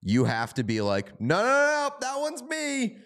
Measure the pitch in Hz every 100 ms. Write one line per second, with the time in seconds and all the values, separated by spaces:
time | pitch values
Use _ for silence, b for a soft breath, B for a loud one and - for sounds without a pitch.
0 | - 110 123 113 113 - 113 110 101 98
1 | 101 - 113 165 226 277 285 302 285 285
2 | 254 269 302 311 254 311 302 277 240 -